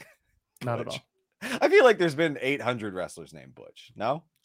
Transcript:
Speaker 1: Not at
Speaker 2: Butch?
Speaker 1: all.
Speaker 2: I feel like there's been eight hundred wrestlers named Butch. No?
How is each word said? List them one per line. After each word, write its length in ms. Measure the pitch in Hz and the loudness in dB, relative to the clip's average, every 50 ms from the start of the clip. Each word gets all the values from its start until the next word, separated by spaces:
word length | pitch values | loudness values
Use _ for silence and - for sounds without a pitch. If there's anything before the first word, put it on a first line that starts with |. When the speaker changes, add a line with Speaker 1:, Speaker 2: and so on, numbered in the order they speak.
| - - _ _ _ _ _ _ _ _ _ - 127 | -20 -20 _ _ _ _ _ _ _ _ _ -10 -8
Speaker 1:
Not 160 | 120 117 113 | -6 -6 -6
at 60 | - | -6
Speaker 2:
Butch? 160 | - - 127 - _ _ _ _ _ _ - | -8 -10 -12 -14 _ _ _ _ _ _ -14
Speaker 1:
all. 160 | 208 254 247 226 | -10 -8 -4 0
Speaker 2:
I 80 | 277 311 | 2 4
feel 160 | 381 415 262 | 6 8 8
like 140 | 247 214 170 | 8 6 4
there's 160 | 175 165 131 | 2 0 0
been 240 | 147 170 156 139 - | 0 0 0 -2 -2
eight 220 | 127 135 143 123 | -4 -4 -2 -2
hundred 320 | 110 120 123 113 110 104 92 | -2 -4 -4 -4 -6 -8 -6
wrestlers 400 | 92 85 76 - 87 76 73 78 | -6 -6 -8 -10 -14 -18 -18 -20
named 200 | 73 64 65 64 | -20 -20 -20 -20
Butch. 380 | - 50 - - - - - - | -20 -20 -20 -20 -20 -20 -18 -10
No? 280 | 101 101 120 143 170 - _ _ _ | -4 -2 -2 -2 -4 -6 _ _ _